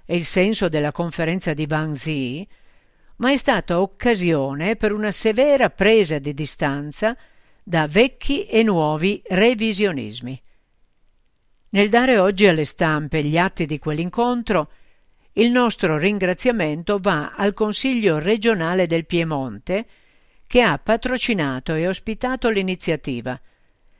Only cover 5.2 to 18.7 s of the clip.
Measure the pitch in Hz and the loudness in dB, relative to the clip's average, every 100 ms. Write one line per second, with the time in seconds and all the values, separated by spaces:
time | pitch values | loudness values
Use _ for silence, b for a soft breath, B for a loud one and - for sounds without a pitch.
5.2 | 220 214 294 277 226 - 196 226 170 151 | 0 2 4 4 2 2 4 4 4 -2
6.2 | 139 143 151 - 147 143 147 - 214 240 | -4 -6 -8 -4 -4 -4 -8 -4 -4 -4
7.2 | b b b b b 165 151 165 262 - | b b b b b -2 2 4 2 2
8.2 | - 277 - 220 226 175 151 156 185 208 | -2 -2 0 2 4 4 2 0 0 -2
9.2 | - 185 226 233 220 190 202 147 107 117 | -2 2 2 2 -2 0 0 -2 -8 -10
10.2 | 123 117 - _ _ _ _ _ _ _ | -12 -12 -16 _ _ _ _ _ _ _
11.2 | _ _ _ _ _ 202 208 233 254 233 | _ _ _ _ _ 2 4 4 4 4
12.2 | 185 190 202 160 147 - 165 151 151 160 | 4 4 4 4 0 0 0 0 -2 -2
13.2 | 147 160 185 - 160 151 156 151 175 - | 0 2 0 -2 -4 -4 -4 -4 -4 -2
14.2 | 240 247 220 185 147 - _ _ _ _ | -2 -2 -2 -2 -2 -8 _ _ _ _
15.2 | _ - 233 247 240 - 180 151 180 208 | _ 0 2 4 2 0 -2 0 0 0
16.2 | 185 180 254 233 156 151 165 202 190 160 | -2 0 0 0 0 -2 -2 -2 0 0
17.2 | 147 - 202 196 214 208 269 247 208 151 | -2 -2 -2 0 -2 -2 -2 0 2 0
18.2 | 160 220 233 214 165 | 0 0 2 0 0